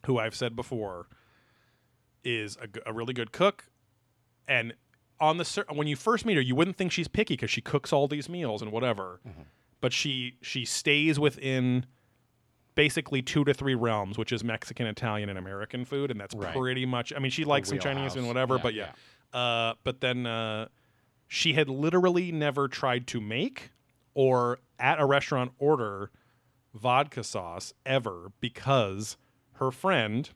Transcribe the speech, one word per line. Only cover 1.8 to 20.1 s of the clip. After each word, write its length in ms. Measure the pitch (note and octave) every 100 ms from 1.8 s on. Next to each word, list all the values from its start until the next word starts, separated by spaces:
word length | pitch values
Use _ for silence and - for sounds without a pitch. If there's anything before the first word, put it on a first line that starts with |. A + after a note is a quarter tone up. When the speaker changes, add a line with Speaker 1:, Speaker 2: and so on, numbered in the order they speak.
| _ _ _ _
Speaker 1:
is 340 | B2+ A#2 G#2 G2+
a 60 | A2+
g-, 140 | G#2+ A2+
a 80 |
really 200 | A2 A#2
good 180 | B2 A2+
cook, 340 | - F#3+ - - _ _ _ _ _ _ _ -
and 260 | C3 A#2 A2+ _ _ _ _
on 180 | D#3 E3
the 80 | E3+
cer-, 200 | - -
when 140 | D3 D3+
you 80 | C#3+
first 300 | - A#3 A3+
meet 100 | F3
her, 60 |
you 140 | B2+ B2+
wouldn't 220 | E3+ F#3
think 140 | F#3
she's 160 | - D#3
picky 280 | - A3 C#3+
'cause 120 | A2+
she 120 | -
cooks 300 | - C#3+ -
all 140 | D3 C#3+
these 220 | D3 C#3
meals 320 | F3 D3 G#2+
and 100 | G#2+
whatever. 480 | A2 B2+ G#2 F#2+ F2+ -
Speaker 2:
Mm-hmm. 140 | F2 D2 _ _ _
Speaker 1:
But 120 | B2+
she, 440 | - D3+ C3 B2 -
she 240 | - C3+ A#2+
stays 540 | - - D3 D#3 D3
within 680 | D3 D3 C3+ C3 B2+ B2+ B2+ _ _ _ _ _ _ _ _ -
basically 460 | D3 E3 - C#3
two 220 | C3 D#3 C#3+
to 80 |
three 220 | C#3 C#3 B2+
realms, 420 | A#2 G#2+ G2 G#2+
which 140 | A2
is 120 | A#2+
Mexican, 440 | A#2 A2+ - - A#2
Italian, 420 | G#2 A#2+ G#2+ G2+
and 80 | G2
American 480 | F#2 G2 G#2 B2 B2
food, 260 | C#3 C#3
and 80 | A2
that's 160 | G2 A2
Speaker 2:
Right. 200 | F#2+ E2
Speaker 1:
pretty 300 | B2+ B2+ B2+
much, 280 | B2 A#2+ C#3+
I 40 |
mean, 120 | C3+
she 120 | -
Speaker 2:
The 60 | D3+
Speaker 1:
likes 200 | C#3+ -
some 100 | C#3+
Chinese 360 | C#3 C#3 C3+ C3
and 100 | B2
Speaker 2:
wheelhouse. 20 |
Speaker 1:
whatever, 280 | A#2+ C3 C3
Speaker 2:
Yeah, 60 |
Speaker 1:
but 100 | B2
yeah. 180 | A2 G2 C#2 - _ _
Speaker 2:
yeah. 60 | B2+
Speaker 1:
Uh, 340 | B2 A#2 A2+ A2+
but 180 | - B2+
then, 240 | B2+